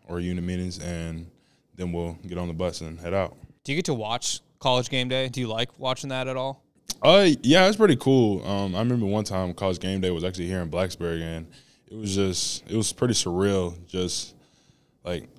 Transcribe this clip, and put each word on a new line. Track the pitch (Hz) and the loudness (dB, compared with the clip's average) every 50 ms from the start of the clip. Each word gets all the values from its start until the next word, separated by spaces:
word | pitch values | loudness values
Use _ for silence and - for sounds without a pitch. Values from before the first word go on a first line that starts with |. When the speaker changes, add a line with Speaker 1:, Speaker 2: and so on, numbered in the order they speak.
| _ - | _ -10
Speaker 1:
or | 87 87 | -6 -6
unit | 87 90 90 90 87 | -4 -4 -4 -4 -4
meetings, | 90 90 90 90 90 87 - | -4 -4 -4 -6 -6 -8 -8
and | 78 87 87 82 82 82 82 82 85 85 - _ _ _ _ _ _ _ _ | -8 -8 -8 -6 -8 -8 -8 -10 -12 -16 -20 _ _ _ _ _ _ _ _
then | 90 90 87 85 | -8 -6 -6 -4
we'll | 85 85 85 82 82 - | -4 -4 -6 -8 -10 -12
get | 87 87 | -10 -8
on | 87 87 85 | -8 -6 -6
the | 82 | -4
bus | 80 92 87 82 - | -4 -4 -4 -4 -6
and | 82 78 82 82 | -10 -12 -12 -12
head | 80 85 92 | -8 -4 -2
out. | 98 92 - - - - - _ _ - | -2 -2 -4 -6 -12 -20 -20 _ _ -8
Speaker 2:
Do | - | -6
you | 139 | -4
get | 175 190 | -2 -2
to | - 139 | -2 -4
watch | 113 107 107 117 127 - - - - - _ _ _ | -4 -4 -4 -4 -4 -4 -4 -6 -6 -10 _ _ _
College | - 135 127 127 120 - | 0 2 2 2 0 0
Game | 139 127 123 | -2 -2 0
Day? | 127 127 131 131 127 | 0 0 0 -2 -2
Do | 123 131 | -4 -4
you | 123 | -4
like | 110 110 113 123 - - - | -4 -2 -4 -4 -4 -6 -6
watching | 131 127 127 - - 139 | -4 -4 -4 -4 -6 -6
that | 131 131 127 | -6 -4 -4
at | 131 131 | -4 -4
all? | 131 131 135 135 - _ _ _ _ _ - - - | -4 -4 -6 -8 -10 _ _ _ _ _ -12 -4 2
Speaker 1:
Uh, | - 147 175 202 202 170 139 - - | 6 8 8 8 8 6 4 4 4
yeah, | 123 156 185 185 | 6 8 8 8
it's | 196 214 | 6 6
pretty | 208 220 190 143 | 6 6 6 6
cool. | 123 - 139 135 131 117 107 98 87 55 | 4 4 6 6 8 6 6 4 0 -2
Um, | 85 101 98 101 95 87 | -4 -2 -2 -2 -2 0
I | 98 | 0
remember | 117 123 123 120 107 | 2 2 2 2 2
one | 98 101 110 107 | 2 0 0 0
time | - 98 92 92 90 87 | -2 -2 -2 -2 -2 -2
College | - 98 95 90 80 | -2 0 0 0 0
Game | 92 92 98 95 | -2 -2 -2 0
Day | 92 90 | 0 0
was | 87 80 85 | 0 0 -2
actually | 92 92 90 85 | -4 -4 -4 -4
here | 90 95 92 | -4 -2 -2
in | 87 78 | -2 -2
Blacksburg, | 78 87 95 92 - - 87 85 82 82 | -2 -2 -2 -2 -2 -4 -4 -4 -4 -4
and | 82 82 82 82 82 80 - - _ _ _ _ _ | -6 -6 -8 -8 -10 -12 -18 -20 _ _ _ _ _
it | _ - | _ -12
was | 110 107 101 95 | -8 -6 -2 0
just, | 98 98 95 87 - - - - - - - | 2 2 2 0 -2 -4 -4 -6 -8 -8 -4
it | 104 | -2
was | 110 104 - | -2 -2 -2
pretty | - - 131 123 110 | -2 0 0 2 2
surreal, | - - 92 87 92 98 101 98 95 90 87 87 87 87 | 0 0 0 0 2 2 2 2 2 0 -2 -6 -10 -12
just, | - - 92 92 87 - - - - - _ _ _ _ _ _ _ _ _ _ _ _ _ - | -8 -6 -4 -4 -4 -4 -6 -8 -10 -16 _ _ _ _ _ _ _ _ _ _ _ _ _ -8
like, | 87 87 82 - - - | -8 -8 -8 -8 -12 -18